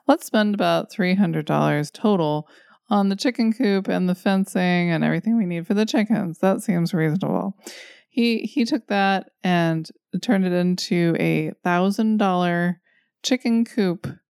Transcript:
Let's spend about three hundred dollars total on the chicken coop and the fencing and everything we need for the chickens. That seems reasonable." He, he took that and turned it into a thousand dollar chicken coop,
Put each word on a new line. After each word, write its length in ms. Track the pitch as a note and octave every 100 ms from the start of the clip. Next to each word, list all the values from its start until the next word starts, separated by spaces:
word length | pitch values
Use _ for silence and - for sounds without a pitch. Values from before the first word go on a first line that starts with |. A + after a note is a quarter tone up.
| -
Let's 180 | D#4+ -
spend 280 | A3 G#3
about 360 | G3+ F3 E3 -
three 240 | - F3+
hundred 320 | F#3+ F3 D#3 D3+
dollars 440 | D3+ D3+ D3 D3
total 560 | - G#3+ G3 D3+ D3+ - - _ _ -
on 180 | G#3 G3
the 80 | G3
chicken 360 | C4+ A#3 A3+
coop 360 | G#3+ C4 G3 G3
and 200 | F3+ F3+
the 60 |
fencing 760 | F3+ G3+ F#3+ G3 F#3+ F3+ F3 F3
and 120 | D#3+
everything 320 | D#3 D#3+ A3 A3+
we 100 | F3+
need 200 | E3+ E3+
for 80 |
the 120 | G3+ A3
chickens. 520 | - G#3+ A3+ F#3 D#3+
That 200 | F#3+ F#3+
seems 300 | - E3+ E3+
reasonable." 640 | E3+ D#3+ F3 - F#2 G3+ - - - - - _
He, 280 | - A#3 A3+
he 240 | - C#4+
took 220 | A#3 D4 -
that 420 | G3+ G3 F#3+ - _
and 440 | F#3 F3 E3 D#3+ D#3+ - _ F3+
turned 220 | - G3 F#3
it 60 |
into 600 | F3+ F3+ F3+ - F3 E3+ E3
a 320 | E3 D#3+ D#3 -
thousand 520 | F3+ F3 F#3+ G3 A3 G#3+
dollar 600 | G3 F3+ F3 E3+ F3 F3 _ _ _ _
chicken 420 | - B3+ A#3+ A#3 A#3
coop, 400 | - F#3 E3+ C3+ -